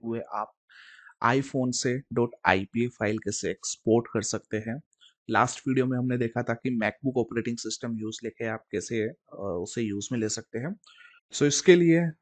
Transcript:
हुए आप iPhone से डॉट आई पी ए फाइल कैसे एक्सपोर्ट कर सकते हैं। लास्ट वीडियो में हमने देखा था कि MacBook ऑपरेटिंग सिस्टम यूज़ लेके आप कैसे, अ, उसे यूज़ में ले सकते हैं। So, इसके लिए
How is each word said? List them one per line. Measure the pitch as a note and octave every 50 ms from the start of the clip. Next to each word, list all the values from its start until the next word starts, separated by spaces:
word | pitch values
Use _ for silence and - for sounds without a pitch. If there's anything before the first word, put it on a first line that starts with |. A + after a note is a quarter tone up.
| -
हुए | A2+ A2+ A#2
आप | - - - G#2 G#2+ - _ _ _ _ - - - - - - - - - - -
iPhone | A#2 B2+ C#3 C#3 C#3 - C3+ B2+ B2+
से | B2 - - C3 B2 C3+ - - A#2
डॉट | A#2+ A#2+ A#2 - - -
आई | F#2 F#2 F#2+ G2+
पी | - - A2+ A#2+
ए | B2
फाइल | - - A2 G#2 G#2+ G#2+
कैसे | - G2+ G2+ - - E2+
एक्सपोर्ट | F#2+ - - - - - - A2+ A2 A#2 A#2 - -
कर | A2
सकते | G2+ - - G#2 _ - - G#2+
हैं। | A2 A2+ A#2 D3+ - _ _ _ _ _ _ _ _ -
लास्ट | A2 G#2 A#2+ B2 - - - C3+
वीडियो | C3 C3 B2+
में | B2+ C3 B2
हमने | B2 B2+ B2 B2
देखा | A#2+ A2+ - B2+ A#2+
था | - A#2
कि | - - C3 B2 A2+
MacBook | G#2+ G#2+ - _ - C3 B2 B2
ऑपरेटिंग | A2+ - A2+ A#2 G#2+ A#2+ A#2 A2+
सिस्टम | - A2 A2 - - A#2 A2+ A2
यूज़ | A2 A2 A2+ - A#2
लेके | A2 - - A#2
आप | A2+ A2 A2 _ -
कैसे, | - F#2+ - - A#2+ A2+ G#2+ A#2
अ, | - _ _ _ - - G2 G2 E2+ F2
उसे | F2+ - - A#2+
यूज़ | A#2 G#2 G2 G2+ G2+ -
में | B2+ A#2
ले | A2 G#2+
सकते | G#2 A2+ A2 _ - A2+
हैं। | B2 E3+ G#3 - _ - - _ - - _ _ _ _ -
So, | - C#3+
इसके | D3 C#3+ - - F#3+ F3
लिए | F3 F3 E3 E3 E3+ E3+ E3 D#3 _